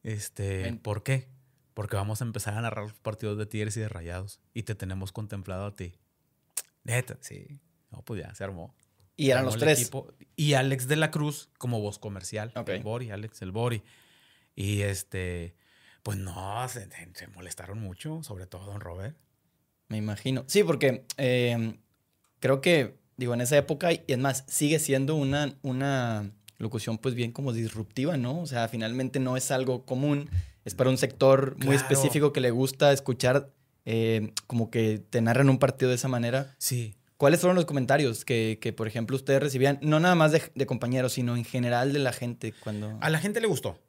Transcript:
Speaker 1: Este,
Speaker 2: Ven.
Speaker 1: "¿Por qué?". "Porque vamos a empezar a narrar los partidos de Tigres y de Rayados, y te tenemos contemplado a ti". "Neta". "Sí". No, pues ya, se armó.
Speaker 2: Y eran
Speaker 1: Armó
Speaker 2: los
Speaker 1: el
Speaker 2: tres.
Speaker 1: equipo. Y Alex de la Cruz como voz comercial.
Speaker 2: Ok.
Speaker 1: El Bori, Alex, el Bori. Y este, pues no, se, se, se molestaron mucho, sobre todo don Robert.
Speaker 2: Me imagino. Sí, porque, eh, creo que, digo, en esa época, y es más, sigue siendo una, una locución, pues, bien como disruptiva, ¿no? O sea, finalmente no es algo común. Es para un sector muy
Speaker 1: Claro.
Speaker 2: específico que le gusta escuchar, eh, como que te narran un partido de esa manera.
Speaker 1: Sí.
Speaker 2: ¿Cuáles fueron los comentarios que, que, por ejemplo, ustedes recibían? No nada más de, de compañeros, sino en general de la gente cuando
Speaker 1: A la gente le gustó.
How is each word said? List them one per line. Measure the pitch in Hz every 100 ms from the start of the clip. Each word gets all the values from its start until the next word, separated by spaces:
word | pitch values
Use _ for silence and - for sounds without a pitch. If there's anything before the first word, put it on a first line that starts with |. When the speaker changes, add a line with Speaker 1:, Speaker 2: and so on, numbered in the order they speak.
Speaker 1:
Este, | - 107 - - 98 95
Speaker 2:
Ven. | 98 117
Speaker 1:
"¿Por | - 104
qué?". | - 135 - - _ _ _
"Porque | - 101 101
vamos | 101 107
a |
empezar | 120 104 104
a | 104
narrar | 117 107
los | 104
partidos | - - 104 107 104
de | 107
Tigres | 107 107 107
y |
de | 107
Rayados, | 87 85 90 98 - _
y | 113
te | 107
tenemos | 104 95 95 95
contemplado | - 107 101 92 92 101
a | 104
ti". | 90 - _ _ _ _ _ - - _
"Neta". | - 120 123 -
"Sí". | - - - 143 _ _ _
No, | -
pues | - 104
ya, | 80
se | -
armó. | 98 90 85 _ _ _ _
Speaker 2:
Y | - 139
eran | 127
Speaker 1:
Armó | 131
Speaker 2:
los | 113
Speaker 1:
el |
Speaker 2:
tres. | 147 135
Speaker 1:
equipo. | 123 135 - _ - -
Y | 147
Alex | 135 135 135 127
de | 151
la | 156
Cruz | 156 147 143 - _
como | 123 117
voz | 104 101
comercial. | 110 98 - 107 107 123
Speaker 2:
Ok. | 110
Speaker 1:
El | 95
Bori, | 101 117 120
Alex, | 101 110 -
el | 92
Bori. | 101 120 113 _ _ _ _ _ _ _ -
Y | 101 101
este, | 101 95 - 95 92 90 85 _ _ _ _ _
pues | - 98
no, | 92 90 95 107 127
se, | 123 98
se, | - 87
se | - 87
molestaron | 92 90 - 90 104
mucho, | 101 90 151 160
sobre | - 95 90
todo | 98
don | 101 104
Robert. | 87 87 104 160 _ _ _ _ _ _ _
Speaker 2:
Me | 107
imagino. | 107 101 131 131 131
Sí, | 202
porque, | 170 135 139 120 - -
eh, | 131 123 120 117 113 - _ _ _ _ _ _
creo | 123 139
que, | 175 165 113 - _ -
digo, | 123
en | 120
esa | 123 147
época, | 139 143 175
y | 165 -
es | 123
más, | 135 127 -
sigue | - 147 156
siendo | 156 135 135
una, | 156 135 143 143 -
una | 139 127 139 135 120 110 101 - - _
locución, | 110 110 117 110
pues, | 135
bien | 120 117
como | 117 139
disruptiva, | 113 110 110 101 - 143 156
¿no? | 120 160
O | 156
sea, | 123 113
finalmente | 117 110 123 131 131
no | 127 127
es | -
algo | 131 131 123
común. | - 127 147 143 147 - - _
Es | -
para | - 127
un | 131
sector | 135 - 135 135 135 135
muy | 135 139
Speaker 1:
Claro. |
Speaker 2:
específico | 131 135 135 156 143
que | 147
le | 123
gusta | 120 135 - 147
escuchar, | 139 - 123 127 139 139 _ _ _
eh, | - 113 113 113 107 - -
como | 117 110
que | 117 110 107 -
te | 120
narran | 113 123 139
un | 131
partido | 135 - 127
de | 123
esa | 131
manera. | 123 117 131 135 _
Speaker 1:
Sí. | - 123 113 - _ _
Speaker 2:
¿Cuáles | 143 165
fueron | 180
los | 180 160
comentarios | 143 123 143 135 113
que, | - 120 110 110
que, | 120
por | - 110
ejemplo, | 117 117
ustedes | 131 135 135
recibían? | 143 127 135 139
No | 151 156
nada | 180 175
más | 156
de, | 151 - -
de | 139
compañeros, | 120 123 131 127
sino | 131 120 120
en |
general | 113 127 123 120 135
de | 139
la | 131
gente | 120 120 117 113
cuando | - - 104 107 107
Speaker 1:
A | 156
la | 156
gente | 202 220
le | 226
gustó. | 135 110 -